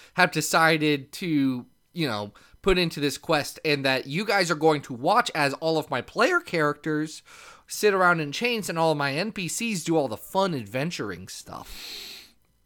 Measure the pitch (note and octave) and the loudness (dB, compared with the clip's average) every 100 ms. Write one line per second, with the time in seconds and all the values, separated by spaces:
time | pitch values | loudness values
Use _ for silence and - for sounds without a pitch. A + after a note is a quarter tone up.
0 | - - F3+ D#3+ D3 F3 D#3+ D#3+ D3+ C#3+ | -8 2 2 2 0 4 4 4 2 0
1 | C3 - F3+ D3 C3+ B2+ B2 _ _ E3+ | -4 -8 -2 2 2 0 -8 _ _ -4
2 | D3+ G#2 G#2 - - - G3 F3+ E3 D#3+ | -2 -2 -6 -12 -20 -4 0 2 2 0
3 | C#3+ - - D#3 C3+ - D#3+ C#3+ C3+ C3 | -2 -2 0 0 0 -4 0 2 2 0
4 | C#3 D3+ G#3+ G3+ E3+ D#3 D#3+ D3+ - A#2+ | -2 -4 0 2 2 2 4 2 -2 -4
5 | C#3+ A3 A#3 D#3+ C#3+ C#3 D#3+ D#3+ C#3+ B2+ | 2 2 2 2 0 0 0 0 -2 -4
6 | - - C4 F4 - E3+ D3 C#3+ D#3+ D3+ | -4 0 2 2 0 0 0 0 -2 -2
7 | D#3 - - - - - - - G#3 G3 | -4 -8 -20 -20 -20 -20 -14 0 2 4
8 | F3+ E3+ D3 C#3 A#3+ A#3 F#3 E3 E3 D3+ | 4 4 0 -4 -2 -2 -4 0 2 2
9 | C#3+ C#3 G#3 G#3 E3+ - A#3 G3 E3 D#3+ | 0 -2 -4 -4 -6 -4 -4 -4 0 2
10 | C3+ G#2+ - F#3+ G3 D3 G2+ B2+ D#3 E3+ | 0 -4 -6 0 0 -2 -4 -4 -4 -4
11 | A2 F2 F#2+ - - - - - - - | -6 -8 -12 -16 -14 -14 -14 -14 -14 -14
12 | - - - _ _ _ | -14 -18 -20 _ _ _